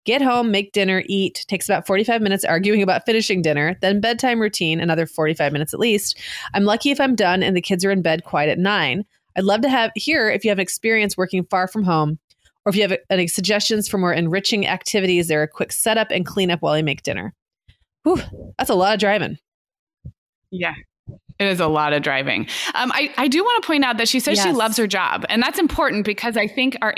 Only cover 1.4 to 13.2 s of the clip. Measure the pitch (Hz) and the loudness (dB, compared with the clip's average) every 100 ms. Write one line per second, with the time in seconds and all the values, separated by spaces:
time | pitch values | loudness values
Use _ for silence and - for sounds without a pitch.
1.4 | - 190 - 180 - 196 214 233 208 196 | -6 -6 0 -2 2 0 2 2 2 0
2.4 | - 165 202 214 190 151 - 226 214 185 | 0 2 2 2 2 0 0 0 0 0
3.4 | 160 147 151 185 190 202 226 240 262 233 | 2 2 0 0 0 2 0 0 0 0
4.4 | 214 - 165 165 170 160 160 - 156 165 | -2 -2 -2 0 0 0 -2 -2 -2 0
5.4 | 143 143 151 - 240 208 - - - - | 0 0 -4 0 2 2 0 -8 -10 -12
6.4 | - 202 202 208 285 277 269 226 196 185 | -6 0 2 2 0 0 0 2 2 2
7.4 | 180 180 - 185 196 196 165 160 - 156 | 2 0 0 0 2 2 2 -2 -2 0
8.4 | 151 160 190 208 143 147 208 _ _ - | 0 2 0 2 0 -2 -6 _ _ -2
9.4 | 190 214 269 262 226 - - 311 214 - | 0 2 2 2 0 -4 -2 0 0 0
10.4 | 220 196 185 - 220 220 208 - 180 185 | 0 0 -2 -2 0 0 0 -2 -2 -2
11.4 | 175 185 185 220 185 160 151 156 _ _ | -2 -2 0 0 2 2 2 -2 _ _
12.4 | _ _ 208 196 202 185 - 190 | _ _ -2 0 0 -2 -2 -2